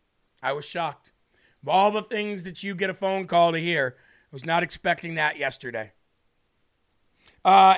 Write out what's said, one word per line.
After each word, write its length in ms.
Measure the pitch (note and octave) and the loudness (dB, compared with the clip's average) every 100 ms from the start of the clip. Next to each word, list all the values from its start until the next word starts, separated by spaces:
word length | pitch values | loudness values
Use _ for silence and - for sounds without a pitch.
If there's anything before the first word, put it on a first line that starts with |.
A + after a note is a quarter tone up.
| _ _ _ _ | _ _ _ _
I 100 | C3 | -8
was 120 | C#3+ D3 | -6 -8
shocked. 480 | F3 D#3+ - - _ _ _ _ _ | -6 -8 -8 -20 _ _ _ _ _
Of 60 | C#3 | 0
all 200 | F3 G3+ | 2 2
the 140 | G#3+ | 0
things 400 | - A3 G#3 G3+ | -4 -6 -6 -8
that 180 | F3 F3 | -10 -10
you 140 | G3 F3+ | -10 -6
get 160 | F#3+ | -6
a 20 | |
phone 320 | F3+ F#3+ F#3+ F3+ | -4 -4 -4 0
call 280 | E3+ E3+ | 2 4
to 60 | E3 | 2
hear, 360 | E3+ D#3+ C3 - | -2 -2 -2 -4
I 320 | _ _ _ | _ _ _
was 140 | C#3 D3 | -12 -4
not 160 | E3 | -2
expecting 540 | E3+ - F3+ E3+ E3+ E3 | -2 -4 -4 -4 -6 -4
that 240 | D3+ C#3+ | -4 -2
yesterday. 540 | C#3 - B2+ A2+ G#2+ _ _ _ _ _ _ _ _ _ _ _ _ _ - _ | -6 -6 -10 -10 -10 _ _ _ _ _ _ _ _ _ _ _ _ _ -20 _
Uh, 300 | F#3+ F#3+ F#3+ | 4 8 8